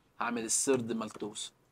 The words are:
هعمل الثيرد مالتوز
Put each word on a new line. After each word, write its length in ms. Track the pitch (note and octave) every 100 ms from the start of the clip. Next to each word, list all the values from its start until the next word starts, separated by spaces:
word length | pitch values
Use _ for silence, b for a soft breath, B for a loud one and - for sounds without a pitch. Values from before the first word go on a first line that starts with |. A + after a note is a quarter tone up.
| _ -
هعمل 240 | A2+ A#2+ A2+
الثيرد 460 | - - C3 A2+
مالتوز 640 | A2+ G#2+ - G#2 - - _ _